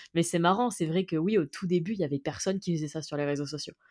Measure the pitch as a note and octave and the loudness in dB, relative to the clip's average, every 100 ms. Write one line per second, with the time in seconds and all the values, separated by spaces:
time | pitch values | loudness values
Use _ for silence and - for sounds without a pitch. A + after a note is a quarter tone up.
0 | - E3 E3 E3+ E3 G3 B3 - D#3+ E3+ | -4 0 2 4 4 4 2 0 0 0
1 | F#3+ D#3+ E3+ A3 D3 - F#3 F3+ E3+ G#3+ | 0 0 2 2 0 -4 0 0 0 -2
2 | D3+ C#3+ D#3 - F#3+ G3 F#3 E3 D3+ D#3 | 0 0 -4 -4 -2 -2 0 -2 -2 -6
3 | D3+ D3 C#3+ C#3+ C#3+ D3 - - _ | -6 -2 0 -2 -2 -6 -10 -14 _